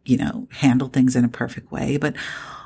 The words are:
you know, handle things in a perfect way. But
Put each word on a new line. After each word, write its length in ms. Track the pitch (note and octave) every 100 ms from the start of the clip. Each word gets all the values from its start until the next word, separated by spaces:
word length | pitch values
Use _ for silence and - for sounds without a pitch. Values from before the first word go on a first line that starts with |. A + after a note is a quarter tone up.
| -
you 100 | B2
know, 320 | - - -
handle 360 | - C#3 B2 C3
things 300 | C3+ B2+ B2
in 80 | A#2+
a 40 |
perfect 400 | - A#2+ - -
way. 280 | - - C#3+
But 180 | D3 - - - - -